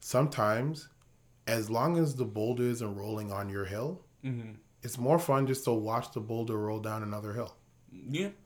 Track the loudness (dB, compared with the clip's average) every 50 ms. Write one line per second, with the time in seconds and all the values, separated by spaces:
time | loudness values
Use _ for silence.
0 | -4 2 4 4 4 4 4 4 4 4 4 4 2 0 -2 -4 -10 -16 _ _
1 | _ _ _ _ _ _ _ _ -4 -2 0 0 0 0 0 2 2 4 4 4
2 | 4 4 2 0 -2 -2 0 0 0 2 2 2 2 2 0 0 -4 -6 -6 -6
3 | -6 -6 -4 -4 -4 -4 -4 -4 -4 -2 -2 -4 -4 -2 -2 -4 -4 -4 -6 -8
4 | -14 _ _ _ -6 -6 -4 -4 -6 -10 -14 -16 -20 _ _ _ -12 -10 -4 0
5 | 2 4 4 4 4 4 4 4 4 2 2 0 2 2 2 2 2 2 0 0
6 | -2 -2 -6 -6 -4 -4 -2 -2 -2 0 0 0 0 -2 -2 -2 -4 -4 -4 -4
7 | -4 -4 -6 -6 -6 -6 -4 -6 -6 -8 -10 -18 _ _ _ _ _ -20 -18 -14
8 | -8 -6 -4 -2 -2 -4 -6 -10 -20